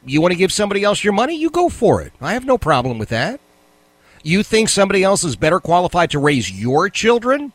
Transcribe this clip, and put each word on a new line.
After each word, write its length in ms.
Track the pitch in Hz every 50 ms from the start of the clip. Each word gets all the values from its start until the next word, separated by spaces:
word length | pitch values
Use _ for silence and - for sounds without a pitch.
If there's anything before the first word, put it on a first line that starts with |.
| _
You 160 | 127 135 147
wanna 140 | 160 180 180
give 180 | 165 185 185 -
somebody 300 | - 208 202 196 202 202
else 200 | 202 208 - -
your 100 | 202 208
money? 220 | 196 240 269 339
You 140 | 311 311 330
go 200 | 302 339 359 339
for 320 | - - 247 196 135 90
it. 120 | 76 67 _ _
I 120 | 127 147 196
have 120 | 247 254
no 120 | 269 262 233
problem 400 | - 151 156 131 120 131 123 110
with 120 | 110 -
that. 300 | 117 113 123 170 247 285 _ _ _ _ _ _ _ _ _ _ _ _ _ _ _ - -
You 200 | 156 165 196 214
think 260 | - - 220 220 214
somebody 340 | - - 196 196 196 196 185
else 200 | 190 202 185 -
is 120 | 170 120
better 240 | 92 - 156 165 185
qualified 520 | - - 165 175 180 165 - 175 170 160
to 80 | - 147
raise 300 | 139 147 147 131 110 95
your 380 | 95 95 107 120 131 151 180 196
children? 640 | - - - 220 240 240 220 247 262 294 294 277 -